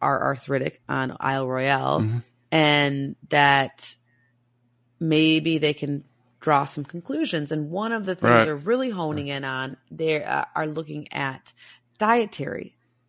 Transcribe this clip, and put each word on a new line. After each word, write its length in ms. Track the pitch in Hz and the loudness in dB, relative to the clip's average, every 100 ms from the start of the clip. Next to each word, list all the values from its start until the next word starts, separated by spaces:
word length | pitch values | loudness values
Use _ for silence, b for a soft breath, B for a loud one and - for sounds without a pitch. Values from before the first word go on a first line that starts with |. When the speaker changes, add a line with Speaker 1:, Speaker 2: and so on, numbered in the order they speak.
Speaker 1:
are 220 | 139 139 | 0 0
arthritic 580 | 135 139 - 139 143 - - | 0 -2 -4 -2 -2 -6 -4
on 300 | 135 131 - | -2 -2 -4
Isle 280 | - 135 131 | -2 -2 -2
Royale, 520 | 131 131 135 131 76 | -2 0 2 2 0
Speaker 2:
Mm-hmm. 160 | 107 117 - _ _ | 0 -2 -6 _ _
Speaker 1:
and 640 | 160 151 147 143 139 139 - - | 2 4 4 2 0 -4 -8 -2
that 640 | 147 143 139 135 - - - _ _ _ _ _ _ _ _ _ _ | 4 6 6 2 -6 -16 -18 _ _ _ _ _ _ _ _ _ _
maybe 560 | 160 156 160 160 156 160 | 2 4 6 4 2 0
they 160 | 147 | 0
can 300 | 147 143 143 - _ _ _ | 0 -4 -6 -8 _ _ _
draw 260 | - 143 143 | 2 2 2
some 200 | - 143 | -6 -10
conclusions. 640 | 175 - 285 302 165 147 | -12 -6 -4 -2 -4 -4
And 180 | 156 151 | -6 -4
one 200 | 175 220 | -4 -4
of 140 | 226 190 | -4 -4
the 100 | 175 | 0
things 140 | - | 4
Speaker 2:
Right. 160 | 117 113 | 6 4
Speaker 1:
they're 100 | 147 | 0
really 340 | 160 247 262 | -2 -2 -2
honing 380 | 196 160 151 143 | -4 -4 -4 -6
in 160 | 139 | -6
on, 320 | 139 131 131 - _ | -6 -6 -8 -10 _
they, 320 | 160 160 151 | -4 -2 -2
uh, 220 | - 143 - - | -2 -2 -2 -4
are 120 | 156 | -4
looking 440 | 151 151 151 - | -6 -8 -12 -10
at 400 | - 139 135 - b b b _ _ | -6 -6 -8 -16 b b b _ _
dietary 800 | 214 240 214 - 143 - - _ _ _ | 2 2 0 -4 -8 -8 -10 _ _ _